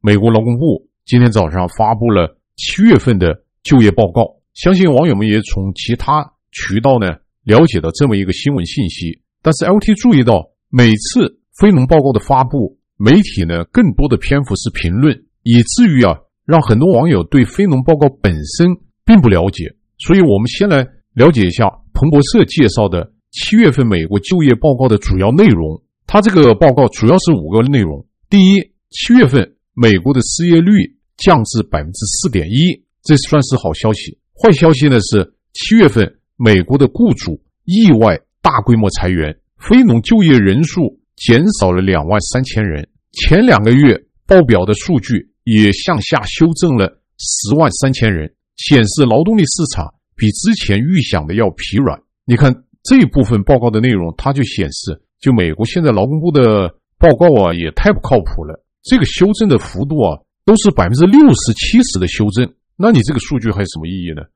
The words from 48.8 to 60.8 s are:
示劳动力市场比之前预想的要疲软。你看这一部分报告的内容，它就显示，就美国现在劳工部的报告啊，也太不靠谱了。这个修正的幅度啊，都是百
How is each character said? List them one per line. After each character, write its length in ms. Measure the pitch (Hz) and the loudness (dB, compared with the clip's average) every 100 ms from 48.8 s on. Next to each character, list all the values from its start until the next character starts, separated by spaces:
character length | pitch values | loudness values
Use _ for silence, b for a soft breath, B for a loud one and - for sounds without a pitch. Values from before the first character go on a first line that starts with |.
| 110 | 2
示 160 | 147 | 0
劳 180 | 131 113 | 0 0
动 140 | 170 220 | 0 0
力 40 | |
市 220 | 156 - 156 | -2 -2 -6
场 200 | - 76 _ _ - | -6 -12 _ _ -4
比 100 | 107 | -4
之 240 | - 196 | -2 -4
前 240 | 220 - 101 | -4 -2 -4
预 220 | 135 185 | -2 -2
想 240 | 113 92 76 | -2 -6 -4
的 80 | |
要 140 | 98 104 | -4 -4
疲 260 | - - 101 | -6 -8 -4
软。 220 | 135 71 _ _ - | -4 -6 _ _ -4
你 80 | |
看 300 | 120 135 127 _ _ | 0 0 0 _ _
这 160 | - 262 | 0 2
一 60 | 160 | 2
部 160 | - | 0
分 200 | 107 117 | -2 -2
报 140 | 98 135 | 0 0
告 120 | 120 | 0
的 100 | 107 | -2
内 100 | 123 | -2
容， 220 | 104 85 - | -2 -4 -6
它 160 | 139 | -6
就 100 | 135 | -4
显 240 | 127 - 92 | -6 -6 -8
示， 280 | - - 78 _ _ | -8 -14 -14 _ _
就 120 | 139 | -2
美 200 | 120 87 | 0 0
国 120 | 78 117 | -4 -6
现 180 | 180 | -2
在 80 | 156 | -2
劳 140 | 107 113 | 0 -2
工 120 | 156 | -2
部 100 | 170 | -2
的 380 | 147 120 104 90 - _ _ | 2 2 2 -2 -8 _ _
报 100 | 170 123 | 2 4
告 80 | 170 127 | 4 4
啊， 100 | 90 | 0
也 160 | 85 82 | -2 -6
太 200 | - 202 | -2 -2
不 80 | 208 | -2
靠 160 | - 123 | -2 -2
谱 240 | 82 - | -2 -8
了。 200 | 76 80 _ _ | -10 -16 _ _
这 160 | - 254 | -2 -2
个 60 | |
修 280 | 147 - 190 | 0 0 -2
正 140 | 214 214 | 0 0
的 100 | 120 | 0
幅 260 | - 90 | -2 -10
度 160 | 139 156 | -6 -2
啊， 160 | 101 76 _ _ | -2 -4 _ _
都 120 | - 220 | 0 2
是 140 | 208 | 2
百 160 | - | 0